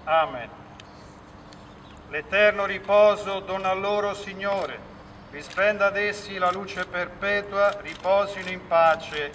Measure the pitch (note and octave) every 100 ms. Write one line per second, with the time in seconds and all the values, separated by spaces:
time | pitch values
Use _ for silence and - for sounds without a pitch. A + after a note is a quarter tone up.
0 | - E3 D3+ C3 A2+ - - - - -
1 | - - - - - - - - - -
2 | - D3 D3+ G3 G#3 G3+ G3 G3 - G#3
3 | G#3 G3+ F#3+ G3 F#3+ F#3+ F#3+ F#3+ G3+ G#3
4 | G#3 F#3+ - F#3+ G3 G3 D#3 A2+ - -
5 | - - - C#3+ D3 - G3+ G#3 G3+ G3
6 | G#3 G3+ - G3 F3+ F#3+ G3 F#3 F3+ F3+
7 | F3 - G3 G3+ G3+ G3 G3+ G3+ G#3 -
8 | F3+ G3 G3+ G3 F#3 F#3 - E3 E3 D#3
9 | - D3+ C#3+